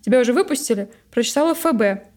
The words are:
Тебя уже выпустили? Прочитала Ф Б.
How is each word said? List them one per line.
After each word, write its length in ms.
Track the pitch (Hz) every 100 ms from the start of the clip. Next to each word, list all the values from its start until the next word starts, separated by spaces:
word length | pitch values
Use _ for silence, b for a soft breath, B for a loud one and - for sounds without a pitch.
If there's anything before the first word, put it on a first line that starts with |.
Тебя 180 | - 254
уже 140 | 233
выпустили? 560 | 247 392 277 - 214 202 b b
Прочитала 420 | - 233 277 330
Ф 200 | 330 330
Б. 300 | 240 202 196 -